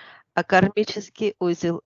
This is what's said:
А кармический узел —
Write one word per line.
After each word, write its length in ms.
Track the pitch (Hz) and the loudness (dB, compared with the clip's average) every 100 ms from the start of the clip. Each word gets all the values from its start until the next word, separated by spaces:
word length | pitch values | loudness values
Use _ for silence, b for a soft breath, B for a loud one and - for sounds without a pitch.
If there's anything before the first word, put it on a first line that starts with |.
| B B B | B B B
А 100 | - | -4
кармический 920 | - 185 196 208 220 220 - - 208 - | 2 4 4 0 -4 -6 -12 -6 -6 -2
узел — 420 | 175 165 170 170 | -4 -2 -2 -4